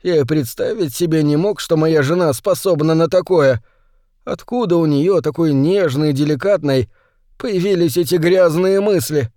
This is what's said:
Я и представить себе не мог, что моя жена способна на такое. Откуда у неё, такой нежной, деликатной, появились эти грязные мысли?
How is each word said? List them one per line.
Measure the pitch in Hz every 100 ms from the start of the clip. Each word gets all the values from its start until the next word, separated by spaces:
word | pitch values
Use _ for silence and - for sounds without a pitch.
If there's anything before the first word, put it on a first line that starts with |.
Я | 180 165
и |
представить | 127 156 120 - - 226 165
себе | - 175 160
не | 147 147
мог, | 196 208
что | - 160
моя | 160 160
жена | 135 175 170
способна | 135 - 175 196 165 156
на | 160 165
такое. | 185 170 180 135 117 _ _ _ _ _ _
Откуда | - - - 247 214 170
у | 160
неё, | 143 165 185
такой | 139 143 160
нежной, | 139 143 202 170 131 151
деликатной, | 135 147 147 190 196 143 135 - _ _ _ _ _
появились | 254 190 185 185 170 175
эти | 175 175
грязные | 165 185 175 156 185 196
мысли? | 202 190 120 151 123